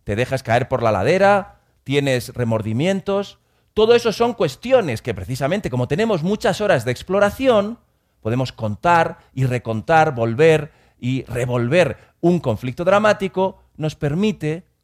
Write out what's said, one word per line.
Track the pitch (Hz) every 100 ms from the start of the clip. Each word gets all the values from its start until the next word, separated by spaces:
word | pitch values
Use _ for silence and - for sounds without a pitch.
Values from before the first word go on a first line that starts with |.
¿Te | - 104
dejas | 123 131
caer | - 120 127
por | 127
la | 113
ladera? | 98 113 185 196 202 185 - _ _
¿Tienes | - 143 139 127 117
remordimientos? | 117 117 110 107 113 175 196 - 196 196 - _ _ _
Todo | - 220
eso | 240 233
son | - 240
cuestiones | - 165 - 233 262 175 110
que | -
precisamente, | 92 92 127 139 202 175
como | 123 123
tenemos | 151 226 190
muchas | 170 214 226 185
horas | 208 151 113
de |
exploración, | 120 - 196 202 202 262 220 208 240 _ _ _ _
podemos | 110 123 127
contar | - 110 104 175 170 165 - _
y | 131
recontar, | 131 123 117 110 - 160 156
volver | 120 117 113 165 156 147 _ _ _
y | 123 131
revolver | - 120 123 123 120 175 151 - _ _
un | 170 175
conflicto | 135 107 127 123
dramático, | 175 202 214 208 190 185 185 - _ -
nos | 156
permite, | - 147 160 214 175 151 160 - _